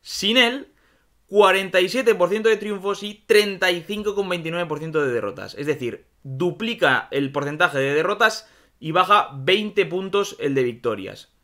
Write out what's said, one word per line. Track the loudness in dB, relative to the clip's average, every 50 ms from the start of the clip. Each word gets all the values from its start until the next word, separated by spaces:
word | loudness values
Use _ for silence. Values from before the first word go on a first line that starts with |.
Sin | _ -12 -10 -4 -2 2 4
él, | 4 2 2 0 -4 -10 _ _ _ _ _ _ _ _ _ _ _ _
cuarenta | _ 4 6 6 6 6 2 0 0 2 2
y | 2 2
siete | 0 0 2 2 4
por | 4 2 0
ciento | 0 0 2 2
de | 0
triunfos | 0 -2 -8 -8 -6 -6 -6 -6 -6 -8
y | -12 -14 -14 _
treinta | _ 4 4 4 4 -2 0 0 0
y | 0 0
cinco | -4 -8 -8 -4 -4 -4 -2
coma | -2 -2 -2
veintinueve | -4 -4 -4 -6 -4 -4 -4
por | -4 -4 -6
ciento | -6 -4 -2 0
de | 0 0
derrotas. | 0 -2 -2 -4 -6 -8 -12 -12 -10
Es | -8 -4
decir, | -4 -4 -2 -4 -8 -8 -8 _ _ _ _ _
duplica | -12 -6 -2 -2 -2 -2 -4 -6 -6 -2 2 2 2 2 2 0 -2
el | -4 -2 -2 -2
porcentaje | -2 -4 -4 -4 0 0 0 0 2
de | 0 0 0 0
derrotas | 0 0 0 0 2 2 0 0 -2 -14 _ _ _ _ _ _ _
y | -8 -2
baja | 2 2 4 6 4 4 4 0 -6
veinte | -4 0 2 2 2 0 -2 0 0 0
puntos | 0 -2 -6 -6 -2 -2 -2 -2 -2 -6 -4
el | -4 0 0
de | 2 0
victorias. | 0 -2 -4 -4 -4 -4 -4 -8 -12 -14 -16 -20 _ _ _